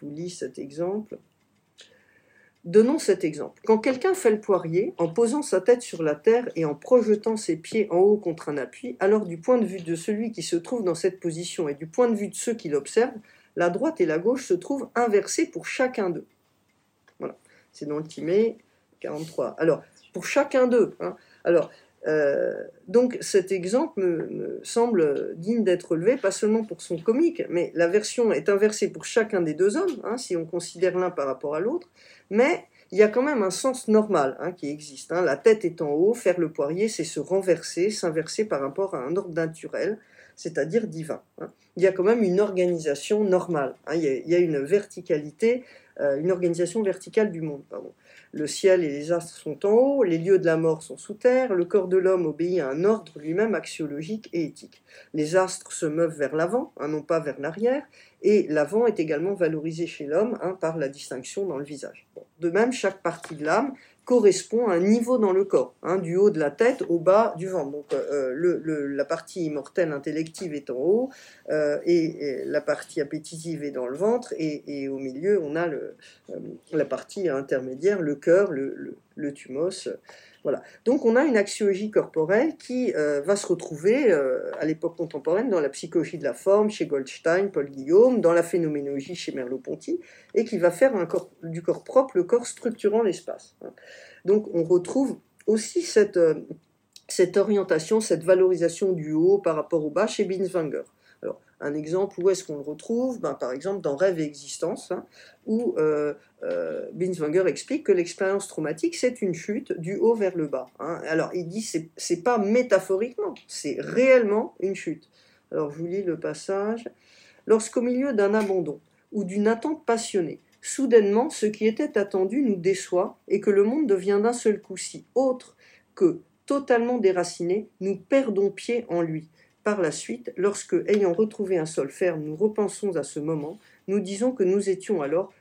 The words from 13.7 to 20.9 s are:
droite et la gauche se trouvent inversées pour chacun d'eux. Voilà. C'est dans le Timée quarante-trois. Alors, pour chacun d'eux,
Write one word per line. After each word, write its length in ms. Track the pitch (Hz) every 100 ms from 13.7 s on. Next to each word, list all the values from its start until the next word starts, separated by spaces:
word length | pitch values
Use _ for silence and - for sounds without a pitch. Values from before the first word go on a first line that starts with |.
droite 300 | 196 302 320
et 40 | 170
la 120 | 156
gauche 280 | 196 262 -
se 80 |
trouvent 340 | 175 - 277 -
inversées 520 | 233 240 202 196 - 330
pour 200 | 175 -
chacun 440 | - 254 247 185
d'eux. 160 | 170 - _ _ _ _ _ _ _ _ -
Voilà. 200 | - - _ _ _
C'est 140 | - 147
dans 120 | 151
le 60 |
Timée 540 | 160 - 156 196 226 - _ _ _ _
quarante-trois. 540 | - 151 160 156 120 -
Alors, 240 | 160 143 - _ _
pour 140 | 185 -
chacun 400 | 277 285 262 254
d'eux, 280 | 240 185